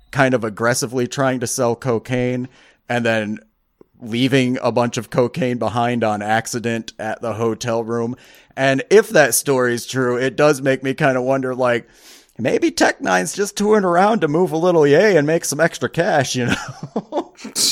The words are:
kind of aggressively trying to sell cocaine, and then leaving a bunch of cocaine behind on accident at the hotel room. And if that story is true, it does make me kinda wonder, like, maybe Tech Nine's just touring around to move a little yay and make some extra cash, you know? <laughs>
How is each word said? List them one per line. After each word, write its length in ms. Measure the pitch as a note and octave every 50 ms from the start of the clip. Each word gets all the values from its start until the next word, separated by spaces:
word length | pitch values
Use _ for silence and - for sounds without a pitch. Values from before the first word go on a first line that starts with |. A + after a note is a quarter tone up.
| _ _
kind 200 | - C#3 C3+ C3
of 120 | B2+ A#2+ G#2+
aggressively 640 | A2+ G2+ F#2 A2+ A#2 B2+ - - A2+ A#2+ C3 B2
trying 340 | B2 - - C3+ C3 C3 B2+
to 60 | A#2+
sell 300 | A#2 - - B2+ A#2 A#2
cocaine, 720 | - - C3 A#2 G#2+ - - C3 B2+ B2 B2 B2+ B2+ B2+ B2+ - _ _ _ _ _ _ _
and 160 | B2 A#2+ A#2
then 340 | A#2 A2+ A2 G#2+ G#2 G#2+ G#2+ - _ _ _ _ _ _ _ - _ _ _
leaving 560 | A#2+ A2+ A2 A#2 C3 C3+ B2+ C3+ B2+ B2 B2+ B2+
a 80 | - A#2
bunch 260 | A2+ B2 A#2+ A#2+ -
of 140 | B2+ G#2+ -
cocaine 480 | - C3+ B2 A#2 - D#3+ C3 B2 B2 A#2+
behind 460 | A2+ G#2+ G2 A#2+ A#2+ A#2+ A#2+ A#2+ A2+
on 180 | A2 G#2 G#2
accident 680 | G#2 G#2 A2 A2+ A2+ - - A#2+ G#2 A#2 A2+ A2+ A2+ - - _
at 200 | G#2 G#2+ G#2+ -
the 140 | - A#2 G#2+
hotel 480 | G#2 A2+ A2+ A2 G#2+ - A#2+ A2+ A#2
room. 320 | A#2 A2 A#2 A#2 A#2 A#2 B2 - - - - - _ _ _
And 260 | - C3+ C3+ C3+ C3+ - -
if 180 | - G#3+ G#3+ A3
that 240 | A3+ E3+ C#3+ A#2+ A#2
story 400 | - - - C#3 B2+ B2 B2 A#2+
is 120 | A#2+ -
true, 300 | - - C3 C3 B2 B2
it 200 | B2 C3 C3+ A#2+
does 260 | - D3 D3+ D3+ C3
make 220 | C3+ C3+ C3 C3+ -
me 100 | C3+ C3+
kinda 260 | - D#3 C#3 C3 B2+
wonder, 320 | B2 B2+ C3+ C3+ C3 B2+ B2+
like, 340 | B2 B2+ B2 A#2+ A#2+ A2 _ _ _ _ - - - _ _ _ -
maybe 320 | A2 C3 - - - E4
Tech 300 | - - - - - -
Nine's 320 | C#4 A#3+ F#3 F3+ F#3 E3 -
just 220 | F#3 G3+ G3 -
touring 280 | - G3+ G#3 G#3+ G#3+ F#3+
around 360 | F3+ E3+ E3+ F#3+ G#3 A#3 G#3
to 80 | E3 D3+
move 240 | C#3+ E3 F#3 E3
a 40 | D3
little 300 | D#3+ E3 F#3 F3 E3 D3
yay 300 | C#3+ C#3 D#3+ G3+ A3 G3
and 100 | D#3+ C#3+
make 180 | D3 D#3+ E3+ -
some 140 | - C#3+ C#3+
extra 280 | D#3+ E3 - - - A#2
cash, 460 | - D#3+ E3+ G#3 F3+ D3+ B2+ - -
you 100 | B2+ A#2+
know? 880 | A#2 F#2+ - - - C3 - - C#3+ - A3+ - - - - - - _ -
<laughs> 60 | - A3 - - - -